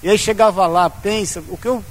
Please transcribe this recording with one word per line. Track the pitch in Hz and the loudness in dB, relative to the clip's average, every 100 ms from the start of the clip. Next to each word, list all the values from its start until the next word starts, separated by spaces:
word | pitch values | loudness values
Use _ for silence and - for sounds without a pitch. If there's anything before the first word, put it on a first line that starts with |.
E | 170 | 2
aí | 208 | 0
chegava | - 214 220 185 180 | 0 2 2 4 2
lá, | 170 175 | 4 2
pensa, | - 202 214 190 175 165 | 0 -4 -2 -4 -8 -12
o | 180 | -8
que | 233 | -4
eu | 247 - | -4 -6